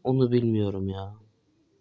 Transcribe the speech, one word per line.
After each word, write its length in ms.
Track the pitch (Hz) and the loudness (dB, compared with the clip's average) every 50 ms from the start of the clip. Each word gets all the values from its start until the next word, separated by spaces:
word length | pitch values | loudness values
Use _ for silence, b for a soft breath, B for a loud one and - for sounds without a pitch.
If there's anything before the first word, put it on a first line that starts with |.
| - | -2
onu 280 | 123 131 131 131 120 | 0 2 2 2 4
bilmiyorum 560 | 120 123 117 113 110 107 104 101 101 95 95 95 | 4 2 2 2 2 2 0 0 -2 -2 -4 -4
ya. 260 | 95 98 98 101 107 110 _ _ _ _ _ _ _ _ _ _ _ _ | -6 -6 -10 -14 -16 -20 _ _ _ _ _ _ _ _ _ _ _ _